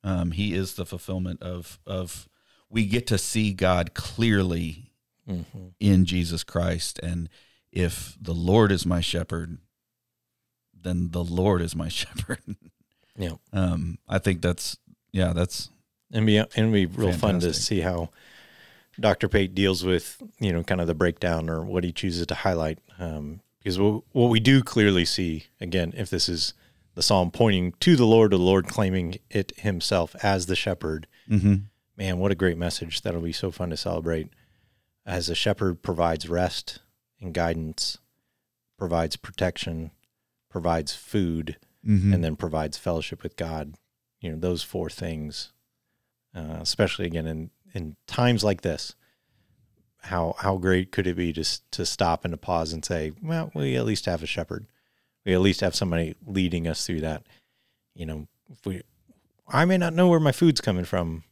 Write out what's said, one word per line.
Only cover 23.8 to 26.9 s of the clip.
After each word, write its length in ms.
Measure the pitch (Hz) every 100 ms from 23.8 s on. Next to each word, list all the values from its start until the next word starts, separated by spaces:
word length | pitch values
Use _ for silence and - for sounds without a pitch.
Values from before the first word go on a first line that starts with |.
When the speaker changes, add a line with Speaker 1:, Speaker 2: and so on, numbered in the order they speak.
| 101 107 _
Speaker 2:
what 180 | 127 120
we 100 | 113
do 220 | 110 135
clearly 420 | 123 120 104 92
see, 400 | 85 - 90 78 - _
again, 320 | 87 92 82 -
if 120 | 101
this 180 | 87 -
is 260 | 85 - - _ _ _